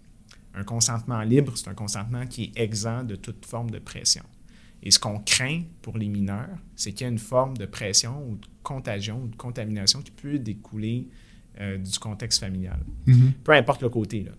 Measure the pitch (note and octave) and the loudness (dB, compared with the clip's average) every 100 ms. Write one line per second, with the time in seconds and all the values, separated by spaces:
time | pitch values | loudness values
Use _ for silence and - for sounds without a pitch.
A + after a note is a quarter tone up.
0 | - - - - - F#2+ G2+ A#2 A2+ A#2 | -20 -20 -20 -20 -12 -8 -4 0 2 0
1 | A#2 A2+ A2 C3 C#3 A#2 - G2 G#2 G#2 | -4 -2 4 4 4 -2 -8 -8 -6 -6
2 | A2 A#2+ B2+ B2 G#2 A2+ A2 G#2+ A2+ A#2+ | -4 -6 -6 -8 -6 -4 -2 -2 -4 -4
3 | B2 F#2+ - A2+ - A#2 A#2 - - - | -6 -8 -10 -12 -10 -8 -6 -8 -12 -4
4 | - - - - - - - - - - | -2 -2 -4 -20 -20 -20 -20 -10 2 2
5 | A#2 G#2 - - C3 E3 E3 - - A2+ | 2 -4 0 2 2 -2 -6 -10 -8 -4
6 | G#2 G2+ G2 G2+ D#3 F3+ - - G#2+ G2+ | -2 0 0 -2 -6 -12 -12 -8 -6 -4
7 | B2+ A2+ - B2+ C3+ B2+ G2 - G#2 F#2+ | -4 -4 2 2 2 0 -8 -6 0 2
8 | A#2+ C#3+ C3+ G2+ - - - C3+ B2 G2+ | 2 -2 -6 -8 -10 -12 -8 -6 -4 -4
9 | G#2 A#2 A#2+ A#2 B2 A#2+ G#2+ G#2+ G2 - | -4 -4 -6 -8 -8 -4 -4 0 2 0
10 | - - C#3+ C#3+ A2+ G2+ - G#2+ G#2+ A#2+ | -4 -12 -2 -2 -2 -6 -8 -4 -2 -2
11 | B2+ - - - - - G2+ F#2+ F#2+ - | -4 -12 -20 -20 -18 -8 -6 -4 -4 -6
12 | A2 G#2 A2+ - F#2+ F#2+ F#2 - - - | -6 -8 -2 -2 -2 -4 -4 -4 -6 2
13 | - B2 B2+ C3+ - D3+ C#3 C3+ B2 A#2 | 10 10 10 6 6 6 6 2 0 0
14 | G#2 A2 F#2 | -2 -4 -8